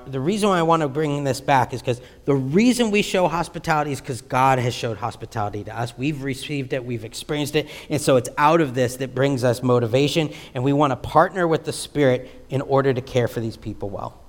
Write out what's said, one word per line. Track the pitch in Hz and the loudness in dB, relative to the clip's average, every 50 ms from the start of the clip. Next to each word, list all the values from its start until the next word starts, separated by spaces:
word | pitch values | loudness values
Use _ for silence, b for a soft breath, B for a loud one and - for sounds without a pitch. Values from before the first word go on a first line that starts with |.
| - | -6
the | - 131 135 | -8 -6 -4
reason | 131 160 208 214 202 214 | -2 -2 0 2 2 2
why | 190 175 | 2 2
I | 165 | 2
wanna | 160 165 160 156 143 | 2 2 2 2 0
bring | 127 151 160 147 143 143 143 | -2 -2 -2 -2 -2 -2 0
this | 139 127 - | -2 -2 -2
back | - - 143 127 120 - - | 0 2 4 4 4 2 -2
is | 117 | -6
'cause | - - 120 120 B B B B - | -4 -4 -4 -4 B B B B -2
the | - 139 | 0 0
reason | 139 131 135 143 190 226 254 233 240 240 220 | 0 0 2 2 4 4 4 4 4 2 2
we | 202 208 196 | 2 2 0
show | - - 190 180 165 | 2 0 2 2 2
hospitality | 151 170 170 - - 165 - 165 156 151 147 151 139 | 0 -2 -6 -6 -8 -10 -2 0 0 0 0 -2 -4
is | 127 | -6
'cause | - - 131 113 | -6 -8 -10 -10
God | - - - 127 131 135 135 127 | -8 -2 0 4 4 4 4 4
has | 120 123 117 | 2 -2 -4
showed | - - 120 113 104 | -4 -6 -6 -6 -4
hospitality | 120 117 - - 117 - - 117 104 104 101 104 101 | -6 -8 -8 -8 -14 -8 -6 -4 -4 -4 -4 -8 -10
to | 104 107 110 | -10 -6 -6
us. | 120 120 - | -6 -6 -6
We've | - 127 151 160 131 131 | -4 -4 -4 -4 -4 -6
received | 139 131 127 - - 151 143 135 120 151 | -6 -6 -6 -6 -6 -6 -6 -4 -4 -6
it, | 135 120 | -6 -4
we've | 123 123 110 104 | -6 -8 -8 -8
experienced | 110 - - - - 156 147 147 123 - | -10 -12 -12 -8 -6 -4 -4 -4 -2 -2
it, | 156 143 B B B B B | -2 -2 B B B B B
and | 156 143 - | -4 -2 2
so | - 139 | 4 4
it's | 123 117 - - | 4 2 0 -2
out | - 147 151 160 170 | 2 4 4 6 4
of | 160 135 117 | 2 2 0
this | 131 127 117 123 | 0 -2 -2 -2
that | - 139 123 - | -4 -8 -6 0
brings | 123 135 143 139 123 117 | 0 2 2 2 2 2
us | 127 117 - - | 2 2 2 2
motivation, | 127 123 123 120 113 110 131 143 143 - 170 156 147 151 B B B B | 2 2 4 2 2 2 2 2 2 2 0 0 -2 -4 B B B B
and | 131 123 | -2 0
we | 139 143 | 2 4
wanna | 143 151 139 127 | 4 4 2 2
partner | - - - - 151 170 190 - 196 175 | -2 -6 0 4 4 4 4 2 0 0
with | 165 160 147 - | 0 0 0 -2
the | 151 - | -4 -8
Spirit | - - - - 147 143 131 127 127 B B B B B B | -8 -10 -6 0 2 4 4 4 2 B B B B B B
in | 127 131 139 | -4 -4 -2
order | - 139 139 131 139 131 | 2 2 2 2 2 0
to | 123 | 0
care | - - - 127 117 110 | -4 -2 0 0 0 0
for | - - | -2 -4
these | 113 113 104 | -6 -6 -8
people | - - 113 104 - - 101 | -8 -10 -12 -10 -8 -8 -8
well. | 98 - - 60 - - - | -8 -8 -10 -10 -12 -14 -20